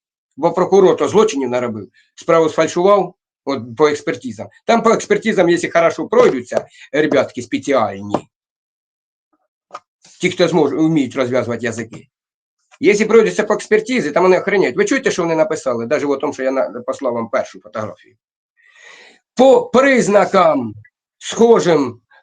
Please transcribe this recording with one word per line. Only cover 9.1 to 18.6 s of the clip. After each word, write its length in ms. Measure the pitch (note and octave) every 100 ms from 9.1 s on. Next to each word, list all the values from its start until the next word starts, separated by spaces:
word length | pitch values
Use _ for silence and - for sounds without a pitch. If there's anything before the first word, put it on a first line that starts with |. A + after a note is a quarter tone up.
| _ _ _ _ _ _ - _ _ _ _
ті, 100 | F3+
хто 180 | - E3+
зможе, 280 | E3 C#3+ D3
вміють 400 | D#3+ D#3+ B2 C3+
розв'язувати 500 | B2 B2+ A#2 A2 A#2
язики. 420 | G#2+ A2 - - _ _ _ _ _ _ _
Якщо 280 | D#3 G#3 G#3+
пройдуться 360 | A3+ F#3+ E3+
по 100 | -
експертизі, 560 | G#3 - G#3+ A3+ B3 D3
там 120 | D#3+
вони 160 | F#3 F3
охренять. 380 | G3 G3+ C3+ D#3+
Ви 80 |
чуєте, 260 | G#3 F3 G3+
що 120 | -
вони 140 | E3 D#3+
написали? 500 | D#3 D3+ C3 A#2 A#2
Навіть 180 | C#3+
в 140 | C#3+ C3+
тому, 140 | D3
що 100 | C3
я 80 | C3
на, 320 | C3+ - B2 A#2
послав 280 | B2+ C3
вам 140 | A#2+ A2
першу 320 | A#2+ - F#2+
фотографію. 560 | G#2+ A2 G#2+ D#2+ _ _ _ _ _ _